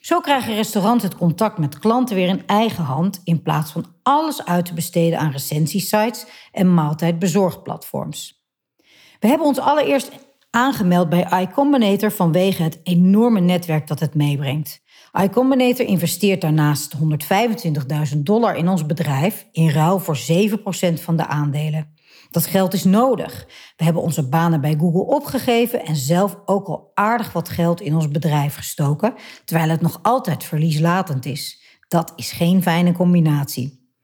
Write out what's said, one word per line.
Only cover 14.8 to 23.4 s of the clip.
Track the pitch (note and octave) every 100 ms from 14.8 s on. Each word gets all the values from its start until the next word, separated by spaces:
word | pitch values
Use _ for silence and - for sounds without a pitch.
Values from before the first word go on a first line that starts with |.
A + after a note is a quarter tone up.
| _ - - -
iCombinator | F#3+ G3 C4 C4+ B3 B3 A#3
investeert | F#3+ E3 - G3+ F#3
daarnaast | D#3+ D#3 D3 C#3+ -
honderdvijfentwintigduizend | C#3 D#3 D3+ - G3 A#3+ G#3+ E3+ D3 C3 D3+ D3+ D3 C#3+
dollar | G#3 A3+ -
in | E3+
ons | F#3 D3+
bedrijf | E3 D3+ C3+ F3 - -
in | - D#3+
ruil | D3 D#3 F#3+
voor | F#3+ C#3+
zeven | - E3 G#3+ G#3+
procent | G#3 F3+ F3+ D#3+
van | - E3
de | -
aandelen. | D3 D3 C#3+ D#3 D#3 D3+ _ _ - _
Dat | - E3
geld | G3 F#3+
is | F#3+
nodig. | F#3+ G3 C4 A3+ D#3+ -